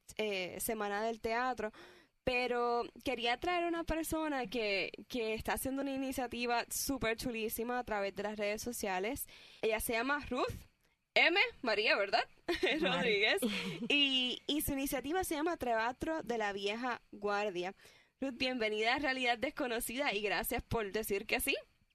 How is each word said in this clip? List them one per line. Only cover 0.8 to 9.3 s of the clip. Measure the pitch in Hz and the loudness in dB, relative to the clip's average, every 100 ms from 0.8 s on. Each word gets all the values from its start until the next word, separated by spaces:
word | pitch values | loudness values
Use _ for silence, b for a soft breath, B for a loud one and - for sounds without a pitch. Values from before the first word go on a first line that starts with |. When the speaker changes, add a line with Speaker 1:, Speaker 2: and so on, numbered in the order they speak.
| 202 202 | 0 0
Speaker 1:
del | 226 226 | -2 -2
teatro, | 226 226 254 233 214 B B B B _ | -2 0 0 -2 -4 B B B B _
pero | - 247 247 240 240 240 208 240 | 0 2 2 2 2 0 -2 -6
quería | 277 240 233 247 | -4 0 0 0
traer | 339 349 339 | 0 2 2
una | 330 | 0
persona | 330 320 311 320 311 269 220 | 0 -2 0 0 0 -2 -2
que, | 240 214 196 165 - 208 | -2 2 2 0 -6 -6
que | 247 220 | -4 -2
está | 220 - | -2 -2
haciendo | 214 269 269 | -2 -2 -2
una | 277 | -2
iniciativa | 269 269 269 240 233 240 240 - | -2 -2 -4 -4 -2 0 0 0
súper | - - 262 226 226 | -4 -2 0 0 0
chulísima | 262 226 220 - 233 247 | -2 -2 -2 -2 -2 -2
a | |
través | 247 214 196 | 0 -2 -2
de | 190 | -2
las | 208 214 | -4 -2
redes | 202 214 | -2 -2
sociales. | 240 240 208 185 208 285 - | -4 -4 -2 0 0 -2 -8